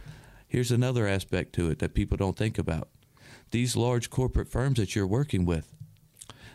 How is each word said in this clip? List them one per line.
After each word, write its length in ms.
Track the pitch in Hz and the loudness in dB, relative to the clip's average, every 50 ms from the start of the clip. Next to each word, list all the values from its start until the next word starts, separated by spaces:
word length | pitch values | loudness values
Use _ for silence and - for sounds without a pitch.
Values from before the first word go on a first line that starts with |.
| - - - - - - - - - - | -14 -14 -16 -20 -20 -20 -20 -20 -8 -4
Here's 220 | - 127 127 117 | -2 0 0 2
another 360 | 120 117 127 127 131 120 110 | 2 2 2 2 2 2 2
aspect 460 | 101 98 95 - - - 90 82 - - | 2 2 0 -2 -2 -2 -2 -2 -2 -2
to 160 | - 87 82 | 0 0 0
it 80 | 76 - | 0 0
that 140 | 87 78 - | -2 -2 0
people 220 | - 101 - - | 0 0 0 0
don't 200 | - 98 95 - | 0 0 -2 0
think 220 | - 107 110 - - | 0 -2 -2 -2 -2
about, 300 | 80 - 82 80 - - _ _ _ _ _ - - - - - - - - | -2 -2 -2 -4 -4 -8 _ _ _ _ _ -20 -20 -20 -20 -20 -10 -4 -2
these 240 | 113 123 123 117 | 0 0 0 0
large 340 | 113 113 123 123 120 117 - | 2 2 2 2 0 -2 -2
corporate 380 | - - 127 123 - - 98 - | -2 0 0 2 2 0 -2 -2
firms 300 | - 110 123 139 135 117 | -2 0 0 2 2 2
that 180 | 101 90 - | 0 0 0
you're 100 | 107 98 | 0 0
working 380 | 92 98 127 147 147 - 95 90 | 2 2 0 0 0 0 2 2
with, 260 | 87 85 80 78 - - - - - - - _ - _ - - - - - - - - | 2 2 0 -2 -6 -14 -20 -20 -20 -20 -20 _ -20 _ -20 -20 -20 -20 -20 -20 -20 -20